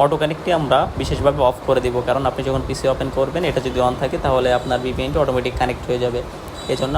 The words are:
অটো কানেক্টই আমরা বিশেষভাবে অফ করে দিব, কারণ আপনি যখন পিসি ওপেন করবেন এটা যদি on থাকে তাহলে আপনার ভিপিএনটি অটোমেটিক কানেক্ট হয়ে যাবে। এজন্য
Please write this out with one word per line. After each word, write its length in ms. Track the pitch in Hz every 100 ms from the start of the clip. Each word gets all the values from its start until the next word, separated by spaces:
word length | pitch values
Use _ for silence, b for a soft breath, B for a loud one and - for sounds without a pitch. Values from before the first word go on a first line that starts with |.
অটো 120 | 143 156
কানেক্টই 300 | 156 156 180 165
আমরা 180 | 139 131 180 -
বিশেষভাবে 400 | 135 151 139 143 127
অফ 60 | 127 -
করে 120 | 131 127
দিব, 100 | 123 120
কারণ 140 | 131 135
আপনি 100 | 131 135
যখন 140 | 131 127
পিসি 180 | 131 135
ওপেন 140 | 131 135 131
করবেন 260 | 135 165 165
এটা 100 | 131 127
যদি 120 | 123 127
on 60 | 123
থাকে 140 | 135 170
তাহলে 240 | 139 131 123 123
আপনার 200 | 135 127
ভিপিএনটি 340 | 127 120 131 156
অটোমেটিক 320 | 135 127 127 123
কানেক্ট 220 | 127 120 -
হয়ে 120 | 123
যাবে। 160 | 123 120 - - - - -
এজন্য 220 | 127 135